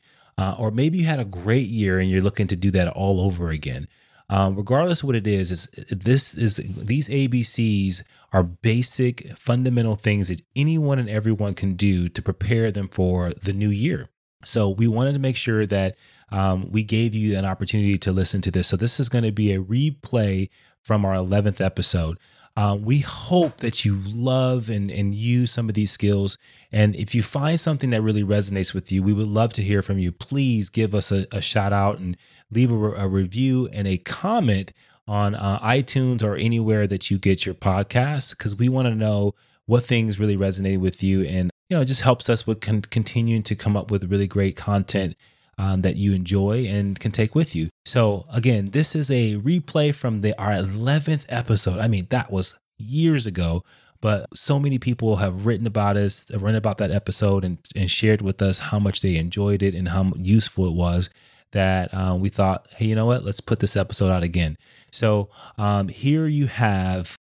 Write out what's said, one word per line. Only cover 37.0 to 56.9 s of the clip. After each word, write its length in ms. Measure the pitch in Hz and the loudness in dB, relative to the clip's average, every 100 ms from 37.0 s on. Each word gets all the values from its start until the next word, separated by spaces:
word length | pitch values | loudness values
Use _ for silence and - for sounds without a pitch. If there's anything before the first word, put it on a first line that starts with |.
| - | -2
you 100 | 98 | 0
get 280 | 98 92 98 | 2 2 -2
your 80 | |
podcasts, 800 | 87 98 95 98 123 139 147 - - | -2 0 0 0 0 0 -2 -4 -4
'cause 200 | 107 98 | -6 0
we 120 | 123 | 0
wanna 280 | 131 123 110 | 2 0 0
know 360 | 107 104 101 - _ _ - | 0 2 0 -4 _ _ 0
what 180 | 120 | 2
things 340 | - 120 110 101 | 4 2 2 0
really 180 | 107 98 | 0 2
resonate 440 | 98 95 98 95 | 0 0 0 0
with 240 | 92 - | 0 0
you. 180 | 95 95 | 2 2
And, 300 | 80 92 90 - _ | 2 0 -2 -4 _
you 80 | 170 | 0
know, 60 | |
it 40 | 131 | 2
just 160 | 131 | 2
helps 260 | 127 120 - | 2 2 0
us 200 | 113 - | 0 0
with 120 | 110 | -4
con-, 220 | - 107 | -2 -2
continuing 640 | - 113 107 117 117 113 | -2 -2 -2 0 0 0
to 100 | - | -2
come 220 | 101 107 104 | -2 0 0
up 160 | 95 | 0
with 180 | 101 92 | -2 0
really 160 | 101 98 | 0 0
great 300 | 101 98 - | 0 0 -2
content, 580 | - 101 92 101 92 - _ _ _ - | -2 0 0 -2 -2 -6 _ _ _ -4
um, 240 | 95 95 | -2 2
that 140 | 92 - | 0 0
you 180 | 101 | 0
enjoy 500 | 95 90 98 98 117 | 0 0 0 2 0
and 340 | 113 101 98 95 | 0 0 -2 -2
can 140 | 107 | -4
take 220 | 110 110 | 0 0
with 200 | 156 170 | 0 0
you. 140 | 165 - - | -2 -6 -8
So 400 | - 123 110 98 - | -4 0 2 0 -4
again, 380 | 117 123 110 98 | 0 2 2 0
this 260 | 135 156 156 | 0 0 -2
is 140 | 139 | 0
a 260 | 127 113 104 | 0 0 0
replay 580 | 120 175 - 156 147 | 0 0 0 0 0
from 280 | 143 123 107 | 0 -4 -2
the, 160 | 107 - | -2 -2
our 140 | 101 | -2
eleventh 720 | 98 95 104 123 151 151 151 - | 0 -2 -2 0 0 0 -2 -2
episode. 500 | 120 120 101 95 95 | -4 0 2 2 0
I 80 | 113 | 0
mean, 200 | 101 90 | 0 0
that 240 | - - | -2 0
was 220 | 95 92 - _ - | -2 -4 -6 _ -16
years 480 | 110 147 165 147 110 | -6 0 2 2 0
ago, 360 | 90 85 82 - _ _ _ | -2 0 -2 -6 _ _ _
but 260 | 107 101 - | 0 0 -2
so 240 | - - 143 | -8 -2 0
many 200 | 143 131 | 2 0
people 380 | 123 120 110 101 | 0 0 2 2
have 280 | 98 92 | 0 0
written 220 | 110 104 113 | -2 0 -2
about 320 | 110 101 101 | 0 2 2
us, 260 | 101 - - | 0 -2 -8
written 240 | 107 101 | -4 0
about 240 | 110 104 98 | 0 0 0
that 120 | 98 | 0